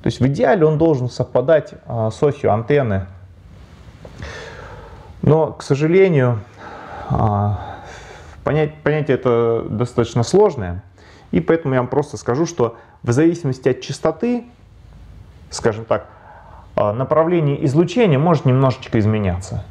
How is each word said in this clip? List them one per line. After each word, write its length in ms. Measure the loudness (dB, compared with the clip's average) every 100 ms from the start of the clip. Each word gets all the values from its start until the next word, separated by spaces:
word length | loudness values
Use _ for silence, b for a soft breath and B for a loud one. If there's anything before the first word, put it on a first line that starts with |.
То 40 | -4
есть 120 | 0
в 60 | 0
идеале 380 | 2 2 4
он 140 | 2 4
должен 320 | 2 2 -2
совпадать, 640 | -6 -2 0 4 2 2 -18 -10
а, 240 | -4 -4
с 120 | 0
осью 280 | 0 2 0
антенны. 560 | 0 2 0 2 -2 -4 -16 -20 -20 -20 B B B B B B B B B B B B B B B B -2
Но, 300 | 2 2 2
к 100 | -4
сожалению, 800 | -4 0 2 4 6 4 2 0 -6 B B B B B B
а, 720 | 0 0 0 0 -2 B B B B B B B B
понять-, 320 | -2 0 -2 -2
понятие 340 | -4 -2 0 0
это 480 | 2 2 2 0 -4
достаточно 560 | -4 -2 -2 -2 -2
сложное, 580 | 2 4 4 2 -6 -8 -12 B B B B
и 100 | -2
поэтому 340 | 0 0 0
я 60 | -2
вам 80 | 0
просто 280 | -2 -4 -6
скажу, 280 | -4 -2
что 320 | -2 0 -2 B B B
в 80 | -2
зависимости 560 | 2 2 2 -4 -2 -2
от 120 | -2
частоты, 640 | -6 -4 -4 -2 -4 -4 -6 -20 -20 -20 -20 -20 -20 -20 -20 -20 -14
скажем 340 | -4 -2 -2
так, 240 | -4 -4 -4 B B B B B B
а, 180 | -2 0
направление 720 | 0 0 2 2 2 0 0
излучения 540 | 0 2 2 2 2 4
может 260 | 4 2
немножечко 540 | 4 4 2 0 -2 0
изменяться. 680 | 2 0 0 -2 -6 -10 -10